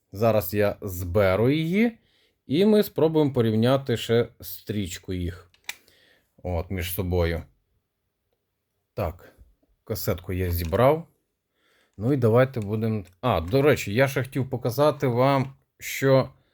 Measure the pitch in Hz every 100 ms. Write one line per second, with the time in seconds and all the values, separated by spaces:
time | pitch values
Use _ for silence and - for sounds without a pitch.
0 | _ 98 113 107 - 104 101 - 98 90
1 | 90 104 95 98 123 156 160 196 233 -
2 | _ _ _ _ - 147 208 208 202 -
3 | 160 156 147 131 113 110 120 131 135 113
4 | - 117 113 - - - - 104 92 -
5 | - 92 87 87 - _ - - _ _
6 | _ _ _ _ 90 85 82 95 90 -
7 | 90 87 85 82 - _ _ _ _ _
8 | _ _ _ _ _ _ _ _ _ -
9 | 85 87 - _ - _ _ _ - 110
10 | - 87 - 90 90 85 85 95 131 160
11 | - _ _ _ _ _ _ _ _ -
12 | 113 143 113 117 135 123 98 110 113 107
13 | - _ 127 90 80 131 151 123 - 107
14 | 135 135 127 139 123 117 123 110 147 143
15 | 135 120 135 139 127 - _ - - -
16 | 135 135 131 - _